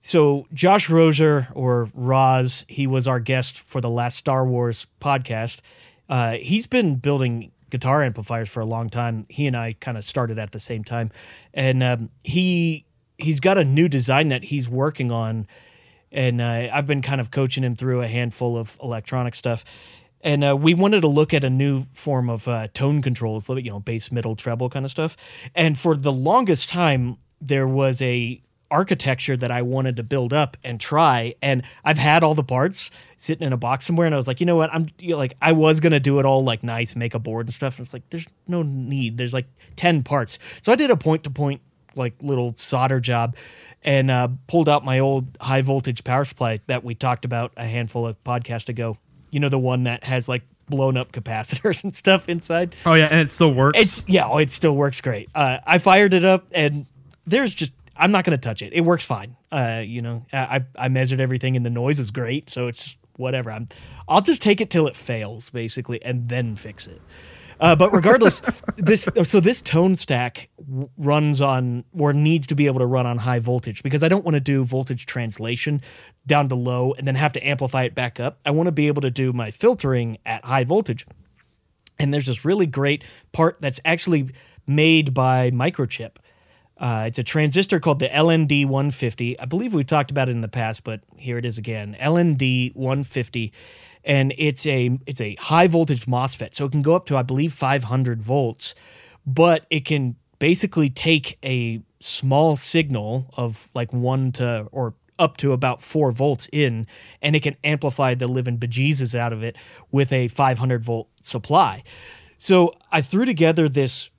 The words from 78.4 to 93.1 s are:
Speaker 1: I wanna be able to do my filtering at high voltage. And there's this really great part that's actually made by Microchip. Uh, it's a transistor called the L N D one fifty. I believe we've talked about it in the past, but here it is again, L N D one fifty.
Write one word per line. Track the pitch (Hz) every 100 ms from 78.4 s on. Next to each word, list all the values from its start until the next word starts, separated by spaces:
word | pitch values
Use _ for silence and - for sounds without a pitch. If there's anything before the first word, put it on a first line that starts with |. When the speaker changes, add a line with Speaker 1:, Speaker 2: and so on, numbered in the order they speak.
Speaker 1:
I | -
wanna | 151 175
be | 151 147
able | 147
to | 135
do | 123 131
my | 123 110
filtering | - 220 247 139 127 117 110 -
at | 113
high | 123 131
voltage. | 127 190 202 113 - - _ _ _ _ _ _ - _
And | 143
there's | 143 135
this | 117
really | 156 196 175
great | 135 139 147 - - _
part | - 165 -
that's | 143 131
actually | 160 170 - 160 131 - _ - -
made | 143 160 160 147
by | 131 127 127 127
Microchip. | 123 143 190 127 - 113 _ _ _ _ _ _ _
Uh, | 127 110 110
it's | 120
a |
transistor | 123 156 151 147 196 175
called | 160 143
the | 131
L | 147 165
N | 165 151
D | 143
one | 139 135 143
fifty. | 131 123 104 120 127
I |
believe | 127 170 240
we've | 185 131
talked | 151 135
about | 139 127
it |
in | 120
the | 113
past, | 123 110 110
but | - 110 _ _
here | 131 120
it |
is | 120 113
again, | 110 110 104 104
L | 135 170
N | 175
D | 143 131 127 127
one | - 131 135
fifty. | 139